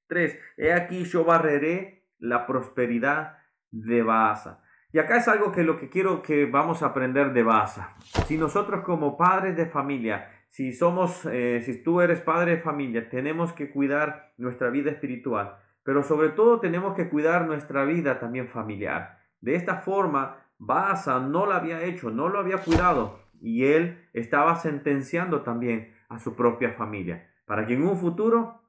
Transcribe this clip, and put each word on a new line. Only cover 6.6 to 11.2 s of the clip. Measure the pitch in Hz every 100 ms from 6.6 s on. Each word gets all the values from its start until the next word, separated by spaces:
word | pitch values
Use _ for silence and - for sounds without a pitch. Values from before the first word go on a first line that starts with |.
| 165 165
a | 143
aprender | 135 127 135 139
de | 123
Baasa. | 113 110 98 - - - - - -
Si | 156
nosotros | 156 202 202 190
como | 180 165 147 143
padres | 180 190 190 165
de | 165
familia, | 147 139 135 113 98 - - _
si | - 131
somos, | 117 175 180 170 175